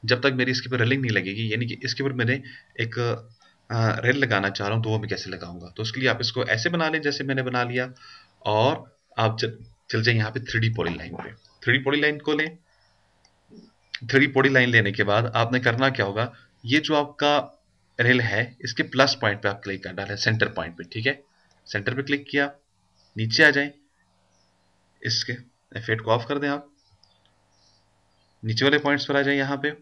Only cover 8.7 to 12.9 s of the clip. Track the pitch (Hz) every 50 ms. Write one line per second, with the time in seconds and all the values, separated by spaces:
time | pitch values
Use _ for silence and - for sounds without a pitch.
8.7 | 156 - - - _ _ _ _ _ - 113 110 113 113 - - - - - -
9.7 | - _ _ _ - 113 113 123 117 110 107 107 110 - - - - 113 110 113
10.7 | 113 110 87 85 85 - - - - - - - - - _ _ _ _ - -
11.7 | 120 139 131 135 143 147 147 151 151 147 143 151 151 147 156 160 165 - _ _
12.7 | _ _ _ _